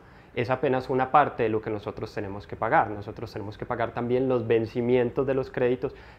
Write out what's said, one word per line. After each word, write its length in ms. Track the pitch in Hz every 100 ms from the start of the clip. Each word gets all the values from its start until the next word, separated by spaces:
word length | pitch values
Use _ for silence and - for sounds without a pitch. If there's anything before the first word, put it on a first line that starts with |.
| - - -
es 160 | 123 113
apenas 400 | 127 143 127 127
una 220 | 131 127
parte 320 | 151 127 -
de 60 | 113
lo 120 | 110
que 80 | 113
nosotros 420 | 104 107 - 113
tenemos 340 | - 101 104 -
que 80 | 107
pagar. 340 | 110 151 110
Nosotros 420 | 107 101 104 113
tenemos 260 | 110 101 -
que 80 | 120
pagar 240 | 117 117
también 360 | 123 120 123 131
los 200 | 123 113
vencimientos 800 | 113 113 127 120 123 120 - 135
de 60 | 131
los 160 | 131
créditos, 420 | 131 123 123 131 - -